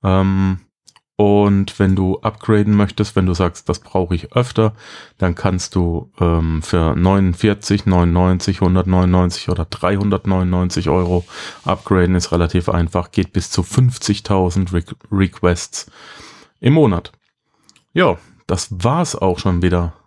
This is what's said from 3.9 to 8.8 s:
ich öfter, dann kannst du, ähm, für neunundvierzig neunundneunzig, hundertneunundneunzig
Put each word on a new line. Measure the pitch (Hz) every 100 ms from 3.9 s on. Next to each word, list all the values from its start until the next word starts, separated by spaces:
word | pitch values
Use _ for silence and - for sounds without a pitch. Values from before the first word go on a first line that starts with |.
| 98 87 87
ich | -
öfter, | - 123 - 110 107 - - - _
dann | 92 85
kannst | 101 90 - 95
du, | 87 82 - -
ähm, | 87 85 82 80
für | - 87 80 73
neunundvierzig | 90 98 95 87 107 101 - 101 -
neunundneunzig, | 90 87 85 90 90 - 90
hundertneunundneunzig | 92 92